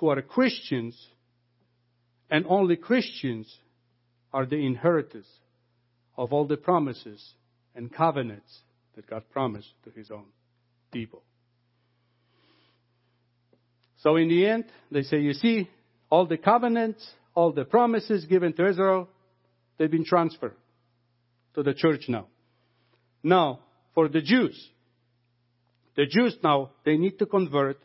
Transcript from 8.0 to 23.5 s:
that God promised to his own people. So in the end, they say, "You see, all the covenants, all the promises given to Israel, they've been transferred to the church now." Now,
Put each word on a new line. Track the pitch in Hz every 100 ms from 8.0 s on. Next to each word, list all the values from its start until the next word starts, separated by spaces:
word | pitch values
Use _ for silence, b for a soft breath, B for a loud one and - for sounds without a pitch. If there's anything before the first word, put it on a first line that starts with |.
| 160 143 120 104 _ - _ _ _
that | - -
God | 110 -
promised | 139 127 92 - _
to | 113
his | 113 107
own | 107 101 _ _ _ _ _ _
people. | 127 113 - _ _ _ _ _ _ _ _ _ _ _ _ _ _ _ _ _ _ _ _ _ _ _ _ _ _ _ _
So | 151 160
in | 165
the | 170 196
end, | 226 226 b b
they | 147
say, | 135 151
"You | 147
see, | 139 233 226 175 _ _ _ _
all | 160 180
the | 160
covenants, | 196 233 240 233 226 214 - _ _
all | - 170
the | 143
promises | 131 233 240 226 220 208 156
given | 185 175
to | 160 190
Israel, | 180 190 185 180 _ _ _ _ _ _ -
they've | 156
been | 160
transferred | 160 180 165 - 117 - _ _ _ _ _ _ _ _ _
to | -
the | 139
church | 139 165 147 -
now." | 117 - _ _ _ _ _ _ _ _ _
Now, | 151 180 151